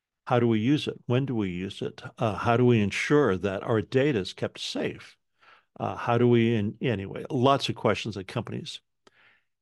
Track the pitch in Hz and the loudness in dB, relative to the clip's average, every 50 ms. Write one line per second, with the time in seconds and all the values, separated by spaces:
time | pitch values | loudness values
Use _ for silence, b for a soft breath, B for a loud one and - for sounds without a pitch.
0 | _ _ _ _ _ - 131 120 120 117 113 110 107 127 151 147 - 107 - - | _ _ _ _ _ 0 2 2 4 4 2 2 2 2 2 2 0 -4 -8 -8
1 | - - 120 127 139 135 127 110 101 92 87 87 92 101 - - - - - - | -2 0 0 0 0 0 -2 -2 -2 -2 -4 -4 -6 -8 -8 -8 -10 -10 -10 -12
2 | - - - - 127 110 98 - - 117 117 117 123 123 120 110 104 98 - - | -16 -16 -6 -4 -2 -2 -2 0 2 2 4 6 6 6 6 4 4 2 0 -2
3 | - - 147 147 143 113 95 90 87 98 95 101 - - 120 110 98 - - 131 | 0 2 4 4 4 2 2 0 -2 -4 -4 -4 -2 0 0 0 0 0 0 2
4 | 135 156 139 104 92 - - - 120 104 - - - - - 277 - - - - | 2 2 2 0 -2 -4 -6 -6 -8 -8 -6 -8 -10 -8 -6 -6 -6 -6 -6 -10
5 | - - - _ _ _ b b b b b b b b _ - - 107 98 90 | -14 -20 -20 _ _ _ b b b b b b b b _ -8 -6 -6 -6 -4
6 | - - 117 117 123 120 120 117 113 113 117 110 101 107 120 - - 139 113 98 | -2 0 2 4 4 6 6 6 4 4 2 0 -2 -4 -4 -4 -4 -2 -2 -4
7 | 95 95 - - - - - 131 117 135 139 131 - - - - - 117 98 - | -6 -8 -10 -10 -8 -6 -2 2 4 4 4 2 0 -4 -6 -2 0 0 0 0
8 | - 117 98 98 92 - - 123 101 - - 123 - - - - _ _ _ _ | -2 -8 -8 -10 -12 -8 -8 -8 -8 -6 -10 -10 -10 -12 -14 -16 _ _ _ _
9 | b b b b b b b b b b b _ | b b b b b b b b b b b _